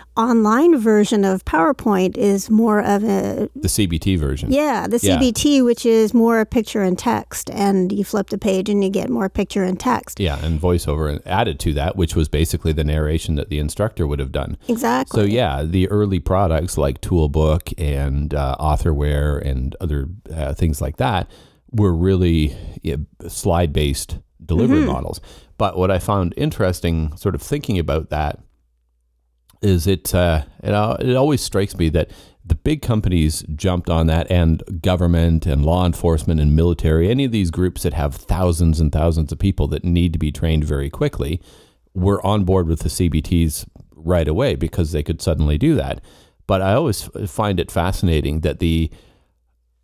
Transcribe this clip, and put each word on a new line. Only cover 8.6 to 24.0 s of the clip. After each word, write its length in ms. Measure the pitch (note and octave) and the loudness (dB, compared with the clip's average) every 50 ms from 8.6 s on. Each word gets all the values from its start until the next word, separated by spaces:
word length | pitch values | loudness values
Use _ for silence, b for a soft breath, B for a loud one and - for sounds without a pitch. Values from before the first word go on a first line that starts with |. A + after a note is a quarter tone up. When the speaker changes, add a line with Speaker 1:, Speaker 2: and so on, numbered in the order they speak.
| F#3+ G#3 | 0 0
Speaker 1:
and 140 | G#3 G3+ | 0 0
you 80 | G3 F#3+ | 0 0
get 180 | G3 F#3 E3+ - | -2 -2 -4 -4
more 200 | - A#3 F#3+ F#3+ | -4 -4 -4 -2
picture 340 | - - G3+ - - G3+ | -2 -4 -4 -2 -2 -2
and 160 | F#3+ F#3 F#3 - | -2 -2 -2 -2
text. 400 | - B3+ - - - - - - | -2 -2 -2 -2 -4 -8 -6 -4
Speaker 2:
Yeah, 260 | G2 E2 C#2+ C#2+ D2+ | -2 -2 -2 -2 -2
and 160 | D#2+ E2 D2+ | -2 -2 0
voiceover 600 | E2 F2+ F2+ E2+ - - D2 D2+ D#2 D2+ D2 C#2 - | 0 0 0 0 0 -2 -2 -2 -2 -2 -4 -6 -6
added 340 | - - - A#2 F2 D#2 C2+ | -4 -2 -2 -2 -2 -4 -4
to 120 | - E2+ D2+ | -4 -2 -2
that, 200 | D2 C#2+ F2 - | -2 -2 -2 -2
which 220 | F#2+ F2 E2 - | -2 -2 0 0
was 120 | E2+ D2+ - | 0 0 0
basically 440 | - D2+ E2 - - E2+ - E2 | 0 0 0 0 -2 -2 -2 -2
the 100 | D2+ D#2 | -2 0
narration 540 | D2+ D2+ D2+ D#2 D2+ D2+ D#2+ E2 - - D#2+ | 0 0 0 0 0 0 -2 -2 -2 -4 -4
that 140 | D2 - - | -4 -4 -4
the 100 | D2+ D2 | -4 -4
instructor 440 | D2 D2 - - G#2 A2 - - E2 | -4 -4 -4 -4 -4 -4 -4 -4 -4
would 140 | C#2+ C#2+ C#2 | -2 -2 -4
have 140 | C2+ C2 | -4 -4
done. 240 | C2 C#2+ C#2+ - - - - - | -6 -6 -6 -6 -8 -8 -6 -4
Speaker 1:
Exactly. 520 | A#3 A3+ - A#3 B3 C4 C4+ - - A2+ | -4 -2 -2 0 0 -2 -2 -2 0 0
Speaker 2:
So 40 | G#2 | 0
yeah, 380 | G2+ G#2 A#2+ B2 E2 C2+ C#2 | 2 2 0 0 0 -2 -2
the 240 | D2+ D#2+ F2 F#2+ F#2 F#2 | -2 0 0 0 2 2
early 300 | G#2 G#2 G#2 G2+ F#2+ F2 | 2 0 0 0 0 -2
products 580 | - - F#2 F#2+ G2+ E2+ D#2+ D2+ E2+ F2+ - | 0 0 0 2 2 2 2 0 -2 -2 -2
like 240 | D2+ D2 C#2 B1+ - | 0 0 0 -2 -4
Toolbook 680 | - - F2+ E2+ D#2 D2 C#2 D#2 D#2 D#2 D2+ - - - - - | -2 0 2 2 2 2 2 2 2 2 2 0 -2 -6 -6 -4
and, 560 | D#2 D2 C#2+ C#2 C#2+ C#2 C#2 C#2+ D2 D2 C#2+ | -4 -2 -2 -2 -2 -2 -2 -2 -2 -2 -2
uh, 220 | C#2+ C#2 C2+ C2 - | -4 -2 -4 -4 -2
Authorware 840 | D2 D2+ D2 - - E2 D2+ C#2+ D2 D2 D2 C#2+ D2 D2+ D2 D2 | 0 0 0 0 0 0 0 0 0 0 0 0 0 0 -2 -2
and 360 | - C#2 C2 B1+ B1+ C2+ - - | -2 -4 -2 -2 -4 -6 -6 -6
other, 280 | - D#2+ D2+ C#2+ C2+ D2 F2+ A2 - - D#2 | -6 -4 -4 -4 -4 -6 -10 -14 -16 -12 -8
uh, 200 | D#2+ D2 C2+ D2 | -6 -6 -6 -2
things 260 | - F2+ E2 D#2 - | 0 0 0 0 -2
like 160 | C#2+ C#2 - | -4 -4 -2
that 340 | - B2+ C3 G#2+ F2+ - b b b b b b b b _ | -2 -2 0 0 -2 -4 b b b b b b b b _
were 240 | - A2 G#2 F#2+ F2 | -2 2 2 2 2
really, 600 | E2 F2 F#2+ G2 F2+ F2+ F2 E2 E2 D#2 C#2 B B B B B - | 2 2 2 2 4 4 4 4 2 2 0 B B B B B -8
yeah, 140 | - D#2+ C#2+ D2 D2 - _ - - E2+ | -6 -6 -4 -6 -6 -10 _ -16 -14 -12
slide-based 920 | - - - G2+ E2+ E2+ F2+ D#2 C#2+ D#2+ D2+ C#2+ C2+ - | -10 -4 -2 0 2 2 0 0 0 0 0 0 -2 -4